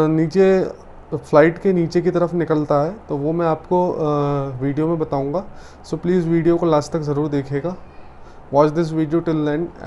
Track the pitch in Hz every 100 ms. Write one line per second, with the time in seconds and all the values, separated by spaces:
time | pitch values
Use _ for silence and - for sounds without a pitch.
0 | 156 160 165 185 190 190 160 - - -
1 | - 147 - 151 160 170 196 180 165 175
2 | 170 180 170 170 151 156 151 143 156 214
3 | - 147 147 170 165 160 - 180 180 -
4 | 151 147 143 143 139 127 139 143 160 165
5 | 156 143 139 170 202 - - - - 160
6 | 170 185 165 165 165 170 170 151 147 165
7 | 147 143 151 143 131 139 165 185 - -
8 | - - - - - 139 151 156 160 160
9 | 151 165 165 160 147 151 170 -